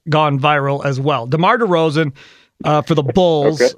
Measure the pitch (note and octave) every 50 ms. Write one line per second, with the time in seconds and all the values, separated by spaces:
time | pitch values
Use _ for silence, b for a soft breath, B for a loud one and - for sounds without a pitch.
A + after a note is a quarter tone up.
0 | _ D#3+ D3 D3+ D#3 D3 C#3 C3+ C#3+ D3+ D3+ C#3+ C#3 C#3 C#3 C#3+ D3 C#3+ C3+ C3
1 | C3+ D3+ C#3+ B2 A#2 B2 D3+ D#3 F3+ G3+ A#3+ A#3 A#3 F#3+ F3 E3 D#3+ D#3+ C#3 D#3+
2 | D#3+ C#3+ C3+ b b b b b b b b _ - C#3+ D3+ D3+ - - D#3+ -
3 | C3 C#3 - F#3 F#3 E3+ D#3+ D3 C#3 D3 D#3 C#3+ B2 C3+ -